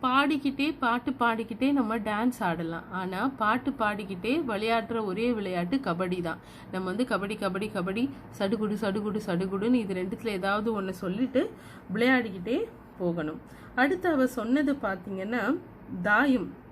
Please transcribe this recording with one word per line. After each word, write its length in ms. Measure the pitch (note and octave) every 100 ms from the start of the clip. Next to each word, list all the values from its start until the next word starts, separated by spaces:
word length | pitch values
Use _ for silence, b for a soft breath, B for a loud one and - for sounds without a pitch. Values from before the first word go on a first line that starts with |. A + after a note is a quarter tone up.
பாடிக்கிட்டே, 720 | B3+ C4 C#4+ C#4+ C#4 C#4 D4 -
பாட்டு 320 | A#3+ A#3+ C#4
பாடிக்கிட்டே 640 | C4+ A#3 A3+ A3 G#3+ C4+
நம்ம 260 | C#4+ G#3+ A3+
டான்ஸ் 420 | G#3+ G#3 B3 B3
ஆடலாம். 520 | F#3 E3 E3 E3 -
ஆனா 360 | F#3 F#3 F#3 C4
பாட்டு 420 | C4+ G#3+ A#3+ C4+
பாடிக்கிட்டே 760 | - G#3 G#3 G3+ F3+ G#3+ D#4
விளையாடுற 600 | B3+ G3+ A3+ A#3 G#3+ A3+
ஒரே 280 | G#3 F#3 A#3+
விளையாட்டு 440 | A3 G3 F3 F3 C4+
கபடி 440 | G3 E3+ F#3 F3+
தான். 180 | E3+ - B B B
நம்ம 160 | F#3 F#3
வந்து 160 | G3+
கபடி, 320 | B3+ G3 G3+ G#3+
கபடி, 340 | G3 F#3+ G#3
கபடி, 400 | G3 F3+ G#3 C#4 B B -
சடுகுடு, 380 | G3 A3 G#3+ G#3
சடுகுடு, 400 | G#3 G#3 G#3 G#3 G#3
சடுகுடுன்னு 480 | F3 F#3 G3 A3+
இது 200 | B3 G3
ரெண்டுத்துல 320 | F#3 F#3 - A3+
ஏதாவது 560 | G3 G3 G#3 A3 G#3+
ஒண்ணு 80 | F#3+
சொல்லிட்டு 600 | F#3 F#3+ G3+ C4 C4 G#4+ - B B B
விளையாடிக்கிட்டே 680 | F3+ B3 B3+ A3+ F#3 G3+ D#4+ A#4 - - -
போகணும். 420 | F3 E3+ D3+ E3 - B B
அடுத்து 340 | B3 C4+ F4+ F4+
அவ 180 | C#4+ B3+
சொன்னது 460 | A#3+ A3 C#4+ C#4+
பாத்தீங்கன்னா 840 | C#4 G3+ F#3+ G#3 F#3+ G3+ A#3+ G#3 F4+ - - - F#3
தாயம். 560 | G3+ G#3+ C#4 B3 E3+ - -